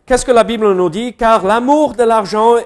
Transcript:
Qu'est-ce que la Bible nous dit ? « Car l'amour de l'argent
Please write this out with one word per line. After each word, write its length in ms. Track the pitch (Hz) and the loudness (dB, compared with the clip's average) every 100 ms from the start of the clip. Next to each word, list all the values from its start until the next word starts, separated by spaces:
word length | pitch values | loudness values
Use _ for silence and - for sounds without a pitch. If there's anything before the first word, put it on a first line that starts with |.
Qu'est-ce 220 | - 247 - | -4 -2 0
que 60 | |
la 100 | 233 | 0
Bible 300 | 202 233 214 | 0 0 0
nous 180 | 185 180 | 0 -2
dit ? « 240 | 180 247 - | -4 -8 -4
Car 280 | 226 220 | 0 0
l'amour 500 | 185 226 247 294 294 | 2 -2 0 0 0
de 80 | 233 | 0
l'argent 540 | 233 226 190 214 226 233 | 0 0 -2 0 2 2